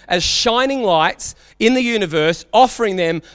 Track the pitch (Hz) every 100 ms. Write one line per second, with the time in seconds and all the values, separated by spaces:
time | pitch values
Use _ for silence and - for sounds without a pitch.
0 | - 175 - - 233 233 269 269 220 165
1 | 160 - - - - - 220 254 240 226
2 | 185 156 151 170 - 220 254 - 226 185
3 | 165 165 -